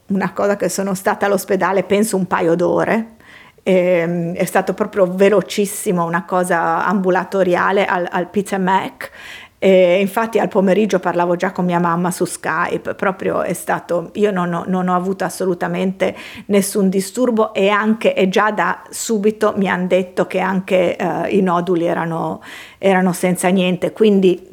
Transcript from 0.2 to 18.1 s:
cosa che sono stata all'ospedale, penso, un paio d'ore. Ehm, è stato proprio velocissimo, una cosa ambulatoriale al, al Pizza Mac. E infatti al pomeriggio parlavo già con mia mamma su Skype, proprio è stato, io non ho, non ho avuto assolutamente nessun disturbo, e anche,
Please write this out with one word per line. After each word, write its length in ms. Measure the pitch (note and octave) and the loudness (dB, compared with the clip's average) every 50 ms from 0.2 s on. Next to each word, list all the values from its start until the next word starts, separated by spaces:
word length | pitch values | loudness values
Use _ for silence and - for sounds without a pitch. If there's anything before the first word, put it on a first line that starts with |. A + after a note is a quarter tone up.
| F#3+ F#3 - | -2 -2 -2
cosa 240 | - G3 G3+ G3+ | -2 -2 0 0
che 120 | G3+ F#3+ F#3+ | 0 -2 -2
sono 260 | - - G3 G3 F#3+ | -2 -4 -4 -4 -4
stata 320 | F#3 - G#3+ G3 G3 G3+ | -2 -2 -2 -2 0 0
all'ospedale, 580 | G3+ G3+ F#3+ - - G3+ F#3 E3+ F3 F#3+ G3 F#3+ | 0 0 0 0 -2 -2 0 0 0 0 0 0
penso, 320 | - G3+ G3+ A3 A3 - | 0 0 0 2 0 0
un 100 | F#3+ F#3 | -2 -2
paio 280 | - F#3+ F#3+ F#3 D#3+ E3+ | -2 0 0 2 2 2
d'ore. 640 | F3 F3 F3 E3+ E3+ E3 - G3 A3+ A3+ - - - - - - - - - - _ _ | 2 2 0 0 0 0 0 0 -2 -2 -6 -10 -20 -20 -20 -20 -20 -20 -20 -20 _ _
Ehm, 720 | G3 F#3 F#3 F3 F3+ F3+ E3+ E3 E3+ F3 F3 E3+ E3+ F3 | 0 2 2 4 2 2 2 0 0 -2 -2 -4 -4 -4
è 100 | - F#3 | -4 -4
stato 300 | F3 - G3+ F#3 - F#3 | -2 0 0 0 -2 -2
proprio 320 | - G#3+ G3+ - G3+ F#3 | -4 -4 -4 0 0 0
velocissimo, 960 | F3+ F3+ F#3 G3 G3+ G#3+ F#3+ F3 - - - G#3 F#3+ - - - G#3+ F3+ F3 E3+ | 0 2 4 4 4 4 4 2 0 -2 -2 -2 -2 -4 -4 -4 -2 0 0 0
una 200 | E3 E3+ E3+ F3 | 0 -2 -4 -4
cosa 600 | - F#3+ F3+ F3+ F3+ F3+ E3 E3+ E3 E3 E3+ - | -2 -2 0 0 2 0 0 2 0 0 0 0
ambulatoriale 1000 | F3+ F#3+ G3+ F#3 F#3 F3+ F#3 F3 - - G3 F#3 F#3 F3 F3+ F#3 F#3 F#3+ G3+ G3 | 0 0 0 2 2 2 0 0 -2 0 0 2 2 2 2 2 2 2 2 0
al, 240 | - G3 F3+ F3 - | 0 0 -2 -2 -2
al 180 | - F#3 F3 F3 | -4 -4 -4 -2
Pizza 300 | - G#3 F#3+ - G3+ G3 | -2 -4 -2 -2 -2 -2
Mac. 520 | F#3+ F#3 F#3+ F3+ - - - - - - - - - - - - - - _ _ - | 0 2 2 0 0 -2 -8 -12 -14 -16 -16 -18 -20 -20 -20 -20 -20 -20 _ _ 4
E 380 | F#3+ F#3+ F#3 F#3 F3 F3 G3 | 6 6 6 6 6 4 2
infatti 380 | G3 G3 - A#3 A3+ A3 - G3+ | 2 0 0 -2 -2 0 0 0
al 100 | - F3+ | -2 0
pomeriggio 520 | - G3+ F#3+ G3 F3+ G3 A3 G3 G3+ F3+ | 0 2 2 4 4 2 2 2 0 0
parlavo 360 | - F3+ E3+ F3 F3 F3 F3 | 0 0 0 0 0 0 0
già 160 | F3 F#3+ F3+ - | 0 -2 -2 -2
con 140 | - F3+ | -2 -2
mia 120 | F3+ F3 E3+ | 0 0 0
mamma 320 | F3+ E3+ E3+ F3 F3+ F3 | 0 0 0 0 0 -2
su 140 | - - F#3 | -2 -2 -4
Skype, 680 | - - - - - D#3 E3 F3+ - - E3+ - - - | -4 -4 -6 -6 -4 -2 -2 -2 -2 -4 -4 -6 -8 -6
proprio 480 | - G3 G3 F#3+ - - F3+ - - - | -4 -2 -4 -2 -2 -2 -2 -2 -2 -2
è 100 | - F3 | -4 -4
stato, 560 | - - - F#3 D#3+ - - E3+ F3 E3 - - | -6 -4 -4 -4 -4 -4 -4 -4 -4 -4 -6 -2
io 160 | A3 G#3 G#3 | 0 0 0
non 240 | G3 F3+ F3 F3 E3+ | 0 0 -2 -2 -2
ho, 100 | - - | -4 -2
non 220 | - F#3 F#3 F#3 F#3 | -2 -2 0 0 0
ho 60 | F3+ | 0
avuto 300 | F3+ F3+ F#3+ F#3+ F#3+ F#3 | 0 0 -2 -4 -4 -4
assolutamente 920 | F3 - - F#3 F#3+ F3 F3 F3 F3 F3 F3+ F#3 F#3+ F#3 - F#3+ F#3+ - - - - - - - | -6 -4 -4 -2 -2 -2 -2 -4 -4 -2 -2 -2 -2 -2 -2 -2 -2 -2 -6 -12 -16 -18 -14 -6
nessun 420 | - G3+ G3+ F#3+ - - A3 F#3+ F#3+ | 0 0 2 2 0 0 0 2 2
disturbo, 640 | F#3 G3 F#3+ - - A#3 B3+ B3 A3+ G#3+ - - - | 2 0 -2 -2 -2 -2 0 2 2 2 0 0 0
e 160 | - F#3+ G3 | 0 2 2
anche, 460 | G#3 G3+ G#3+ G#3+ A3 A3 - F#3+ | 2 2 2 2 0 2 2 2